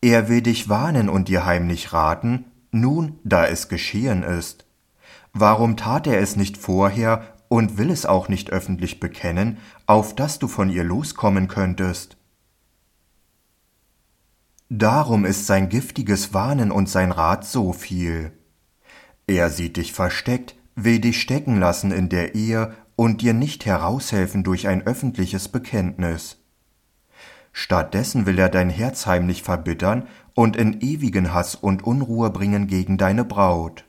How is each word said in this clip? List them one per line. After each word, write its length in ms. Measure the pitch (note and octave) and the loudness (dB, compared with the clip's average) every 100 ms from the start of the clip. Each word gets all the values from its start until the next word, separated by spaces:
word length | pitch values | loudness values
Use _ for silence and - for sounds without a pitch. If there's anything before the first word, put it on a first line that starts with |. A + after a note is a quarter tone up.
Er 280 | B2 A#2 G#2+ | 6 4 4
will 140 | A#2+ | 2
dich 260 | A#2 A2+ G#2 | 2 -2 0
warnen 400 | G#2 D3 D3+ G#2 | 0 2 2 2
und 180 | F#2+ F#2 | 2 2
dir 180 | F#2 | 0
heimlich 480 | F2 F2 E2+ E2+ - | 2 0 2 -2 -2
raten, 520 | E2 D#2 E2 A#2 B2+ B2+ _ _ | 0 2 2 0 -2 -4 _ _
nun, 480 | A#2 B2 D3+ D#3+ D#3 | 0 2 2 -2 -6
da 220 | G#2+ F#2+ E2 | 0 2 2
es 220 | E2 - | 0 -6
geschehen 540 | F2 - G2+ C3 G2 | -6 -4 -4 0 -2
ist. 420 | - F2 E2+ - _ _ _ _ _ - _ | -2 -4 -6 -14 _ _ _ _ _ -20 _
Warum 440 | - G#2 A2 A#2 G#2+ | 2 4 4 2 0
tat 300 | A2 C3+ D#3 | -2 -2 0
er 140 | A2 | 0
es 160 | G2 - | 0 0
nicht 200 | F#2+ - | -2 -4
vorher 760 | - F#2 G2 G2+ A2+ A2+ A2+ - _ | -2 2 2 2 0 0 -4 -20 _
und 300 | A#2 A2 G#2 | 2 2 0
will 120 | B2+ | 0
es 160 | F3+ - | 0 2
auch 220 | F#2 - | 0 2
nicht 220 | F#2+ - | -4 -2
öffentlich 500 | F#2+ - F#2 F2 - | -6 -4 -4 -4 -6
bekennen, 580 | F2 - F2 E2+ G#2+ A2 - - - | -8 -6 -4 0 -2 -2 -12 -20 2
auf 280 | G#2+ G#2+ | 2 2
dass 240 | - D3 - | -4 -4 -4
du 80 | B2+ | -6
von 240 | - G2 | -2 -2
ihr 140 | F2+ | 0
loskommen 640 | F2 F#2+ D3+ - A2 G2 F#2 | -2 -2 -4 -2 0 2 0
könntest? 680 | - F#2+ F2+ F#2 F2+ - - _ _ _ _ _ _ _ _ _ _ _ _ _ _ _ _ _ _ _ _ _ _ _ _ _ | 0 -2 0 -2 -4 -10 -20 _ _ _ _ _ _ _ _ _ _ _ _ _ _ _ _ _ _ _ _ _ _ _ _ _
Darum 560 | A2 A2 C3+ C#3+ A2+ | 0 2 4 2 2
ist 220 | G2 G2+ - | 2 0 2
sein 220 | G2 F#2+ | 2 2
giftiges 640 | G#2+ C3 - G#2 G2 - | 0 -4 -6 0 0 0
Warnen 380 | F#2+ A2 C#3+ A2 | -2 0 0 0
und 180 | F#2+ F#2+ | 2 0
sein 220 | F#2+ F#2 | 2 0
Rat 340 | F2 E2 F2 | 2 0 0
so 280 | - B2+ G2 | -2 -2 -2
viel. 600 | F2 - F2+ F2 E2 D#2 - _ _ _ _ _ - - _ - | -2 -6 -4 -2 -4 -6 -12 _ _ _ _ _ -20 -20 _ -2
Er 240 | F#2 E2+ | 2 2
sieht 280 | D#2 E2+ E2+ | 0 -6 -6
dich 140 | E2+ | -8
versteckt, 640 | - F2+ - - B2 B2 - _ - | -2 -2 -2 -2 -4 -4 -20 _ -2
will 240 | G#2+ A#2 | 2 4
dich 200 | A2+ A#2+ | 2 0
stecken 380 | - C3+ D3 A2 | -2 -2 0 2
lassen 320 | F2+ E2+ G2 | 2 0 -2
in 180 | F#2+ F2+ | 0 0
der 280 | F2+ E2+ A2 | 0 -2 -4
Ehe 380 | A2 A2+ A2 A2 _ | -2 -2 -2 -8 _
und 260 | - A#2 A2 | 0 2 2
dir 140 | A#2+ | 2
nicht 320 | A2+ D3 - - | 2 0 -4 -2
heraushelfen 760 | F2+ E2 B2+ - G#2 F#2 G2+ | 0 0 -2 -2 -2 0 -2
durch 240 | F#2 F#2 G2+ | -2 -2 0
ein 180 | F#2 F#2+ | 0 0
öffentliches 600 | B2 C3 - F2+ G2 - | -2 -4 -2 -2 -2 -4
Bekenntnis. 880 | B2+ B2 A2 F2+ - F2 E2 - - _ _ _ _ _ _ _ _ - - _ | -8 -4 -2 -2 -2 -4 -4 -8 -18 _ _ _ _ _ _ _ _ -20 -20 _
Stattdessen 720 | - - F#2 D#2 F#2+ A#2+ C3+ G2 | -12 0 0 0 -2 -2 0 2
will 120 | F#2 | 4
er 100 | F#2 | 4
dein 220 | F#2 F2+ | 4 0
Herz 360 | E2+ A#2 - - | 0 -4 -4 -2
heimlich 360 | F2+ F2 F2 | 0 0 -2
verbittern 640 | - F2+ D#2+ E2 F2+ A2+ - - _ | -2 -4 -4 -2 0 -2 -4 -16 _
und 220 | - A2+ G#2 | 2 2 4
in 240 | G#2+ G#2+ | 0 0
ewigen 540 | A#2+ D3+ C#3 G2 F2+ | -4 -2 -2 0 0
Hass 200 | F2 F2 | 0 -2
und 300 | - G2 F#2+ | -2 -2 0
Unruhe 460 | G2 B2+ C3 A2+ A2+ | 0 -2 0 0 0
bringen 360 | F#2 G2+ G#2 G2 | 0 0 0 0
gegen 320 | F#2+ F#2 F#2+ | -2 0 2
deine 260 | F#2+ G2+ | 2 2
Braut. 600 | A#2+ G2+ G2 F2 E2 - | -2 2 2 2 -2 -10